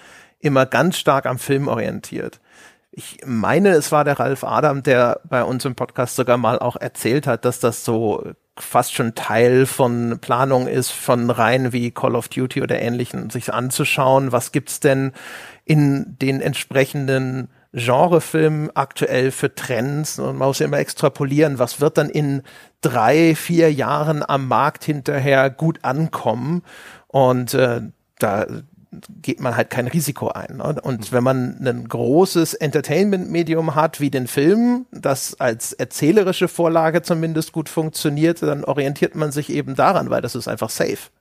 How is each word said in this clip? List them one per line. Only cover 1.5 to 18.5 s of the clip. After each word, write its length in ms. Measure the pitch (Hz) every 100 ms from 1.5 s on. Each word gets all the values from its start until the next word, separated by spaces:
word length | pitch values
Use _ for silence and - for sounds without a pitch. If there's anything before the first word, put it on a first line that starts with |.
| 139 139
orientiert. 720 | 117 113 - - 120 - - _ - - _ _
Ich 260 | - - -
meine, 460 | 131 117 95 151 202
es 220 | 160 -
war 120 | 151
der 140 | 143 135
Ralf 260 | 127 135
Adam, 380 | 117 117 151 139
der 380 | 143 123 120 -
bei 180 | - 127
uns 200 | 101 127
im 100 | 135
Podcast 420 | 123 123 - 123 -
sogar 200 | 123 123
mal 220 | 113 123
auch 180 | 120 -
erzählt 500 | 123 - 110 143 135
hat, 180 | 117
dass 160 | 123 -
das 240 | 120 110
so 400 | - 113 110 90 85 - _ -
fast 360 | - 127 123
schon 220 | - 117
Teil 520 | - - 110 123 127 131
von 520 | - 123 120 120 117
Planung 460 | - 123 135 127 123
ist, 240 | 127 120
von 400 | - - 120 120
Reihen 420 | 120 110 127 127
wie 200 | 123 120
Call 240 | - 127 117
of 120 | -
Duty 320 | 135 127 135
oder 200 | 117 120
Ähnlichen, 500 | 117 123 123 127 113
sich 220 | 120 -
anzuschauen, 800 | 110 127 - 139 - 131 135 135
was 180 | 120 -
gibt's 300 | 143 - -
denn 320 | 151 135 135 - - - - -
in 520 | - 151 143 139 - -
den 200 | 135 135
entsprechenden 1080 | 147 131 - 135 127 143 135 135 131 131 123 _ _
Genrefilmen 1000 | 127 117 127 170 170 - 160 156